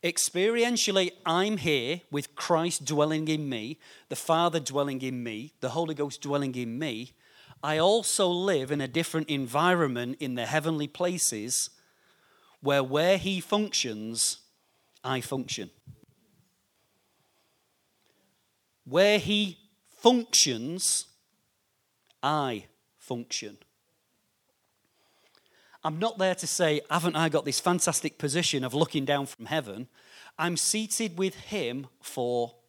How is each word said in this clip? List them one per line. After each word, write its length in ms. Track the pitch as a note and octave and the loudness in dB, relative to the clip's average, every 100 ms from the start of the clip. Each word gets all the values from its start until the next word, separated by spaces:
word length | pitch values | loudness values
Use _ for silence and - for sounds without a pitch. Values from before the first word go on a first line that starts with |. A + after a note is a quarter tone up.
Experientially, 1080 | F3 D#3+ - F3 G3+ A#3 A#3 A#3 - F#3+ F3+ - - | -2 0 -2 2 2 2 2 2 2 2 2 -2 0
I'm 300 | E3+ G3+ G#3+ | 2 2 0
here 460 | D3 C#3+ A#2+ F3 - | 2 2 0 -4 -4
with 260 | C#3+ C#3 - | -6 -6 -10
Christ 480 | - E3+ E3+ - | 0 2 2 -2
dwelling 440 | C#3 D3 D3+ D#3 D#3 | -2 2 2 2 0
in 200 | D#3 C#3+ | -2 -2
me, 300 | A#2+ A2 D#3 - - _ | -4 -6 -10 -16 -20 _
the 80 | - | -10
Father 440 | - E3 F3 E3 | 0 2 4 0
dwelling 420 | C3 C3+ C#3+ C3 | -2 -2 -2 -2
in 200 | C3 B2 | -4 -6
me, 300 | A#2+ G#2+ C#3+ _ | -6 -8 -10 _
the 100 | C3 | -4
Holy 240 | B2+ E3+ | -2 -4
Ghost 280 | D3 C#3+ - | -2 -4 -6
dwelling 320 | C#3 C#3+ C#3 | -2 -2 0
in 240 | B2 A#2+ A#2 | -4 -6 -4
me. 340 | D#3 A2 B2 _ _ - - - | -6 -6 -10 _ _ -20 -20 -10
I 180 | C#3+ D#3 | -2 2
also 500 | F3 A3+ G3 - F#3+ | 4 4 2 2 2
live 420 | F3 G3 E3 C3 | 2 2 0 0
in 100 | D3 | -2
a 60 | C3+ | -2
different 420 | C#3 E3 E3 D#3 | -2 0 -2 -2
environment 880 | C#3+ B2+ C3 F3 F3+ D3+ B2 A#2+ C3 | -2 -2 2 4 4 2 0 -4 -4
in 160 | C3+ B2 | -6 -4
the 100 | A2+ | 0
heavenly 400 | D#3 D3+ D#3+ C#3+ | 0 0 -2 -4
places 840 | - F3+ F3+ - A2+ A2 - - _ _ _ _ _ _ _ _ _ | -4 -4 0 -2 -2 -4 -4 -4 _ _ _ _ _ _ _ _ _
where, 240 | C#3 C#3 | 2 2
where 340 | C3 C#3+ E3+ F#3+ | 2 2 4 4
he 220 | F#3 F#3+ | 2 -4
functions, 1000 | - G#3 G#3+ - B2 G#2+ A2 A2+ - - _ _ _ _ _ _ | 0 0 2 -2 -2 -4 -8 -2 -2 -2 _ _ _ _ _ _
I 180 | C3 C3 | -4 -4
function. 500 | A#2+ C3+ B2 - G2 _ - - _ _ _ _ _ _ _ _ _ _ _ _ _ _ _ _ _ _ _ _ _ _ _ _ _ _ _ _ | -2 -6 -6 -8 -10 _ -20 -20 _ _ _ _ _ _ _ _ _ _ _ _ _ _ _ _ _ _ _ _ _ _ _ _ _ _ _ _
Where 340 | - D3 G3+ G#3 | -2 4 6 4
he 400 | D#3+ G#3 G#3 E3+ _ _ _ | 2 0 0 -6 _ _ _
functions, 1160 | - A3+ B3 A3+ - - A#2 B2 F3+ - - - _ _ _ _ _ _ _ _ _ _ _ | 4 6 6 4 4 4 2 -4 -4 -2 -2 -4 _ _ _ _ _ _ _ _ _ _ _
I 440 | C#3 D3+ C#3 A2 - _ _ _ | -2 0 -2 -4 -10 _ _ _
function. 640 | - A#2+ B2 - G#2+ G#2 _ _ _ _ _ _ _ _ _ _ _ _ _ _ _ _ _ _ _ _ _ - | -10 -8 -6 -8 -10 -16 _ _ _ _ _ _ _ _ _ _ _ _ _ _ _ _ _ _ _ _ _ -8
I'm 140 | D#3+ D#3 | -6 -2
not 180 | A3 A3+ | -2 0
there 160 | F#3+ | 0
to 120 | F3+ D#3+ | 0 -4
say, 340 | - E3 D3+ - | 0 2 2 0
"Haven't 260 | E3+ E3+ D#3 | 0 0 2
I 120 | D#3+ | 2
got 160 | D3+ | 2
this 160 | C#3 C3 | 0 0
fantastic 580 | - F3 - D#3+ D#3 - | 2 2 2 0 -4 -4
position 460 | D3 D3 F3 C#3+ | -2 0 0 0
of 100 | B2+ | -2
looking 300 | C3 D#3+ D#3 | 0 0 0
down 220 | C3+ C#3+ C#3 | 0 0 -2
from 200 | - A2+ | -10 -4
heaven?" 420 | D#3 A#2+ G2 B2+ _ - - - - | -4 -4 -12 -14 _ -20 -20 -20 -4
I'm 200 | E3 E3 | -2 0
seated 600 | - G#3+ A3 - A3+ E3+ | 0 -2 -2 -4 -4 -2
with 200 | F#3+ F#3+ | -4 -4
him 520 | - G#3 A#2+ B2+ C3+ _ | -8 -4 -4 -6 -10 _
for 560 | - - A#2+ B2 A#2 - | -12 -4 -2 0 -2 -6